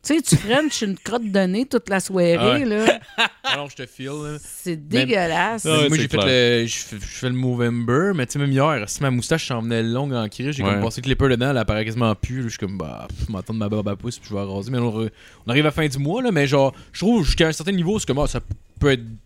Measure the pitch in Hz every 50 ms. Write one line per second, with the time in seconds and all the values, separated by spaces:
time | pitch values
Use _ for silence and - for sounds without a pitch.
0 | - - 294 330 262 - - - - 208 240 285 311 294 - - 233 196 190 -
1 | _ - 220 240 233 208 190 202 190 180 185 214 269 - - 233 - - 196 185
2 | - - 190 185 175 170 170 170 120 247 - 302 277 226 208 214 220 226 - -
3 | - - - - 226 - - _ - 269 247 147 143 143 - - 131 120 - -
4 | 131 135 143 151 151 147 151 147 - - - - - 180 170 156 147 151 185 247
5 | 262 254 226 196 175 165 160 170 175 214 233 220 - 160 156 151 147 143 151 156
6 | 117 - - - 101 131 131 127 123 120 120 117 117 113 - - - - 113 101
7 | - - - - - 127 127 127 127 127 123 120 120 117 120 120 117 113 123 143
8 | 180 202 196 156 123 - - 143 143 139 135 135 139 160 151 120 104 - - -
9 | 143 135 127 120 110 - 160 160 - - 131 117 113 117 117 113 113 113 117 127
10 | 143 143 131 120 110 104 - - 127 143 151 135 98 98 101 101 101 113 - -
11 | 123 135 131 - 135 135 123 113 123 139 139 123 107 - 104 107 110 110 110 123
12 | 120 113 104 - - - 123 135 123 113 - - 107 90 101 92 82 73 58 53
13 | 60 - - - - - 107 92 90 - 110 110 104 101 107 107 98 101 101 95
14 | - 120 120 - - - 107 98 101 98 95 98 98 117 131 123 120 120 107 110
15 | 113 107 - - - - - - - 110 120 147 151 151 - 165 156 151 127 139
16 | 139 147 190 247 262 240 190 147 143 131 147 139 135 131 - - - - - -
17 | 175 208 240 220 156 - - - 165 160 151 - 156 190 202 185 165 170 214 208
18 | - - 127 139 147 - - 123 - - 101 - - _ _ - 147 143 135 120
19 | 117 113 113 107 -